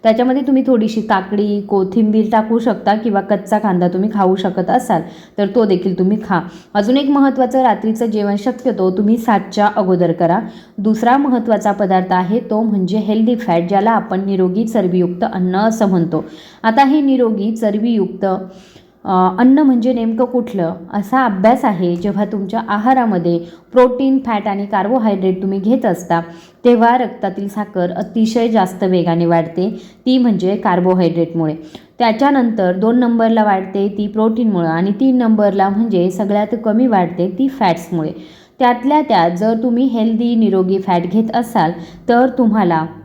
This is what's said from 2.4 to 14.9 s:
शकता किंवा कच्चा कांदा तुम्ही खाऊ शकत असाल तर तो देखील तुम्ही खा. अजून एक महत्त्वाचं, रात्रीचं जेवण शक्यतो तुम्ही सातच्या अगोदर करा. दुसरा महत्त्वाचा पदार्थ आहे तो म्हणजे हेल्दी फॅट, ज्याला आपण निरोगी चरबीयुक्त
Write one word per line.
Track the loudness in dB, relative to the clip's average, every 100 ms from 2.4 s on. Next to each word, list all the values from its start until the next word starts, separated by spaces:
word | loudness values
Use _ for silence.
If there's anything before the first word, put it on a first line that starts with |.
| 0 0
शकता | 0 -2 -2 -2
किंवा | 0 -2
कच्चा | -2 -4 -2 -2
कांदा | 0 0 0
तुम्ही | 0 -2
खाऊ | 0 0 0
शकत | -2 -4 -2
असाल | -2 0 -4 -4 -16 -14 -4
तर | -2 0
तो | 2
देखील | 0 0 0
तुम्ही | 0 0 -2
खा. | -4 -4 -16 -6
अजून | -2 0 0
एक | 2
महत्त्वाचं, | 2 2 2 0 2
रात्रीचं | 2 0 -2 -2 -2
जेवण | -2 -2 -2
शक्यतो | -4 -4 -4 0 -2 0
तुम्ही | 0 0
सातच्या | 2 0 0 0 0 0
अगोदर | 0 2 2
करा. | 0 0 0 -4 -14 -16 -4
दुसरा | -2 0 2 2
महत्त्वाचा | 2 0 0 0 0
पदार्थ | -2 0 0 2
आहे | -2 0 -2
तो | -2 -2
म्हणजे | 0 0 0 -2
हेल्दी | -2 0 0 0
फॅट, | 0 0 2
ज्याला | 0 2
आपण | 0 -2 -4 -2
निरोगी | 0 0 0 -2
चरबीयुक्त | 0 0